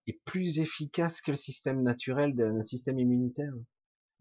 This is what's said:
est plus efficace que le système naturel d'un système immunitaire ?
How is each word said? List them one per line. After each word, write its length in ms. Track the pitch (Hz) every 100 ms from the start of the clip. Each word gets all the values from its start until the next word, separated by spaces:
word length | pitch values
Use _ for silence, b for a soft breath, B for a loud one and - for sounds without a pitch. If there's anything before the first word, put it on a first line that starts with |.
| -
est 160 | - -
plus 340 | 185 175 151
efficace 600 | 160 - 147 - 170 165
que 100 | -
le 60 | 139
système 440 | - - 139 131
naturel 540 | 123 120 - 131 147 123
d'un 260 | 113 110
système 380 | 110 123 135 131
immunitaire ? 520 | 123 123 123 123 147 123 120 _ _ _ _ _